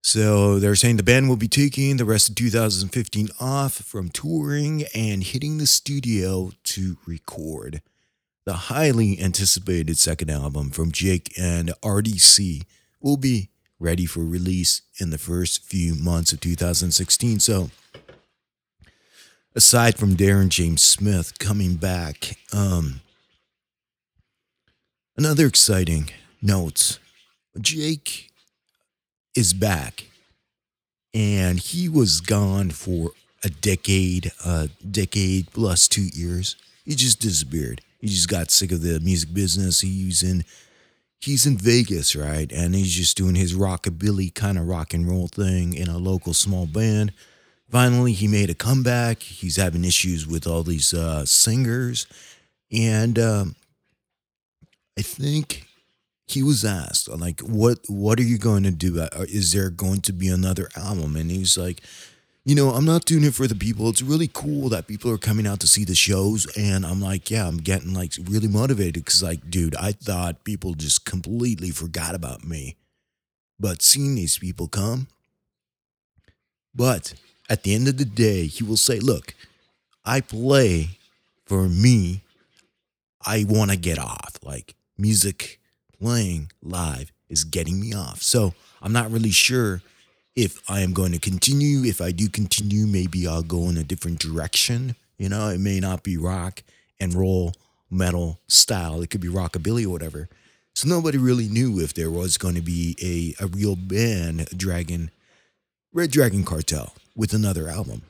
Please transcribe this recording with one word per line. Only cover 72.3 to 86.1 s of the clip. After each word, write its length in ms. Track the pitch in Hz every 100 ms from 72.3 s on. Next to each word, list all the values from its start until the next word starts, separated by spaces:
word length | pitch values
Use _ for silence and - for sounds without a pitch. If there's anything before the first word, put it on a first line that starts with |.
| 65
me. 320 | 80 80 67 - _ _ _ _ _ _ _ _
But 240 | 101 87
seeing 320 | - 139 139
these 240 | 131 82 -
people 300 | 92 92 85
come, 400 | 107 101 123 135 _ _ _ _ _ _ _ _ _ _ _ _ _ _ _ _
but 400 | 127 127 98 - - _ _ -
at 140 | 110
the 100 | 98
end 140 | 107 131
of 100 | 135
the 80 | 131
day, 400 | 104 113 95 82
he 180 | -
will 140 | 107 110
say, 220 | - 113
"Look, 340 | 127 120 - - - _ _ _ _ _
I 160 | - 131
play 800 | 131 110 127 139 117 85 80 90 _ _ _ _
for 240 | _ 98 92
me. 540 | 87 120 120 87 95 _ _ _ _ _ _ _ _ _ _ -
I 180 | 107 104
wanna 300 | 107 101 98
get 220 | 85 76
off. 400 | 62 - - -
Like, 340 | - 67 - _ _ -
music 640 | 104 107 101 92 - - _ _ _ _
playing 500 | 110